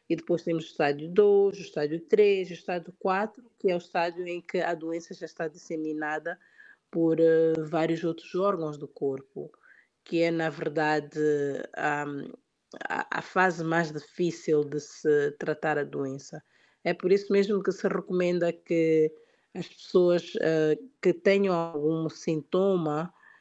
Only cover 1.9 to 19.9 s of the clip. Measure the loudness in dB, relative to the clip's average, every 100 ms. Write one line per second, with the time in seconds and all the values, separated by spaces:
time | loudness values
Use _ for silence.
1.9 | -6 0 4 6 4 -2 -8 -6 -6 -6
2.9 | -6 -2 -2 -2 -8 -20 _ 0 0 -2
3.9 | -2 -2 -2 -6 -8 -4 -2 -2 -2 -4
4.9 | -6 -8 -14 -14 -8 -8 -8 -10 -6 -4
5.9 | -4 -4 -6 -8 -12 _ _ -20 -20 _
6.9 | 0 2 4 6 6 4 0 -2 -2 0
7.9 | 0 -2 -4 -6 -2 0 0 -4 -8 -14
8.9 | -6 -4 -4 -10 -14 -14 -16 _ _ _
9.9 | _ -6 0 0 0 -2 -4 -6 -2 0
10.9 | 0 -2 -2 0 0 -2 -4 -8 -4 -2
11.9 | -2 -4 -8 -10 -16 _ _ _ -14 -8
12.9 | -6 -4 -6 -4 0 2 0 -2 0 -2
13.9 | -6 -12 -4 -4 -4 0 0 2 -4 -8
14.9 | -4 2 2 2 -4 -6 -4 -2 -2 -4
15.9 | -6 -6 -8 -12 -18 -18 _ _ _ -4
16.9 | -2 2 2 4 2 2 2 0 -2 -2
17.9 | -2 -2 0 2 2 0 -2 -2 2 4
18.9 | 4 4 0 _ _ _ -12 -12 -14 0